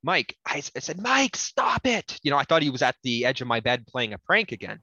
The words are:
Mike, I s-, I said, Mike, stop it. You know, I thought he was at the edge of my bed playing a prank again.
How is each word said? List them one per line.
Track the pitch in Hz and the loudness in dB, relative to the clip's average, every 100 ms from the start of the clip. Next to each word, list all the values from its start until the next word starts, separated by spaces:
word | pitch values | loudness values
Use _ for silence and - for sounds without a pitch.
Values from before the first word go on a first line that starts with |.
Mike, | 147 180 120 - - | 0 0 0 -8 -8
I | 147 | -6
s-, | 143 - | -6 -10
I | |
said, | - 165 | -8 -6
Mike, | 226 269 269 - | 0 2 2 -2
stop | - - 269 - 262 | -6 -2 0 0 0
it. | 226 - - | -2 -4 -4
You | 151 | 0
know, | 143 | 0
I | |
thought | 127 165 | 4 4
he | 147 | 2
was | 127 | 2
at | 131 - | 0 0
the | 131 117 | -2 0
edge | 120 131 | 0 0
of | 123 | 0
my | 117 | 0
bed | 113 123 113 | 2 -2 -2
playing | 131 117 | -4 -4
a | 101 | -4
prank | _ 196 220 | _ 0 0
again. | 113 95 107 | -6 -10 -12